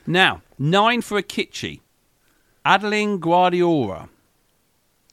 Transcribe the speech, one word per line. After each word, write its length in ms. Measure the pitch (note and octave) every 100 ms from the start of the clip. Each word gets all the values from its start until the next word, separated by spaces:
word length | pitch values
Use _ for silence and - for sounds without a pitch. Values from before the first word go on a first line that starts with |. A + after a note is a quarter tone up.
| -
Now, 340 | F3 F3+ F#2+ _ -
nine 440 | C#3+ F#3+ A3 A#3+
for 180 | - G#3
Akichi. 600 | - - - - F2 D2 _ _ _ _ _ _ _ _
Adeline 540 | C#3+ F#3+ G#3 G#3+ G#3 G3
Guardiola. 880 | D#3+ F3 F3+ F3 F3 D#3+ G#2+ E2 D2 _ _ _ _ _ _ _ _ _ _